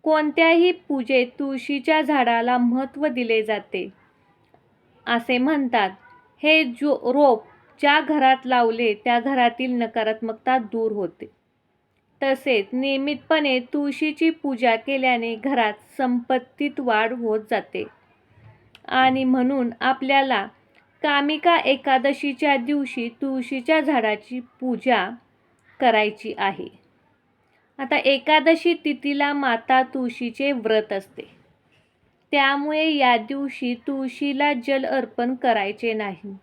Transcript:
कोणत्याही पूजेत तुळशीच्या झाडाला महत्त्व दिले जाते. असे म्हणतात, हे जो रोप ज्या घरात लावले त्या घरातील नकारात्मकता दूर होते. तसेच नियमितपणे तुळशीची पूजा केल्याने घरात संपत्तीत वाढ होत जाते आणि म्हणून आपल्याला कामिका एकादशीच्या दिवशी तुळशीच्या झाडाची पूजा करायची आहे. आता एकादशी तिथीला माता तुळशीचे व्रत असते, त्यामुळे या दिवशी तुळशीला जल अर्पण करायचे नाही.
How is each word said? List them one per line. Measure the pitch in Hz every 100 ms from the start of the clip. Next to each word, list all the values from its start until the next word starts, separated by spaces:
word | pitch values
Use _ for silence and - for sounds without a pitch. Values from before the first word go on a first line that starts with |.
कोणत्याही | 320 311 302 330 330 339 359
पूजेत | 359 _ 277 233 262 247 -
तुळशीच्या | 277 269 - 277 254 311
झाडाला | 277 294 240 233 233 247
महत्त्व | 240 247 262 277 302
दिले | 247 233 226
जाते. | 214 208 202 190 190 _ _ _ _ _ _ _ _ _ _ _ -
असे | 233 233 247
म्हणतात, | 262 302 254 233 196 190 - - _ _
हे | 302 311
जो | 269 240 285 269 240
रोप | 277 285 220 - _ _ _
ज्या | 285 302
घरात | 285 302 262 262 254
लावले | 247 233 226 233
त्या | 208 247 240
घरातील | 233 269 240 240 254
नकारात्मकता | 247 226 226 220 220 226 220 - 254
दूर | 214 226 226
होते. | 208 175 _ 214 _ _ _ _ _ _ _ _ _
तसेच | 269 262 269 233 196
नियमितपणे | 254 269 269 277 285 _ 320 285 254
तुळशीची | 247 294 285 269 311 302 330
पूजा | 320 285 247 240 226
केल्याने | 247 269 254 240 233 226
घरात | 269 262 214 214 _ -
संपत्तीत | 262 247 240 254 247 _ 285 285
वाढ | 247 214 226
होत | 247 233 214 214
जाते | 226 220 185 - _ _ _ _ _ - _ _ _ -
आणि | 262 262 262
म्हणून | 262 254 247 277 240 233
आपल्याला | 254 262 269 277 269 220 202 _ _ _ _ _
कामिका | 302 285 285 302 349 330
एकादशीच्या | - 269 285 262 277 277 285 254 294 269
दिवशी | 240 294 262 - 233
तुळशीच्या | 233 277 262 247 269 247 320
झाडाची | 277 277 214 208 - 254 240 _
पूजा | 254 240 262 226 185 240 _ _ _ _ _ _
करायची | 254 220 214 214 220 202
आहे. | 196 196 - _ _ _ _ _ _ _ _ _ _ -
आता | 262 294
एकादशी | - 277 302 302 294 320 349
तिथीला | 330 294 277 285 285 285
माता | 285 269 226 233 262
तुळशीचे | 262 269 247 240 240 233 277
व्रत | 262 220 220 214
असते, | 196 196 - - _ _ _ _ _ _ _ _ _ _
त्यामुळे | 285 277 277 294 311 320
या | 294 254 233
दिवशी | 214 277 277 - 247 240 -
तुळशीला | 269 262 - 285 269 294
जल | 269 233 269 269
अर्पण | 262 233 - 240 254
करायचे | 254 220 196 208 233
नाही. | 220 202 185 202 196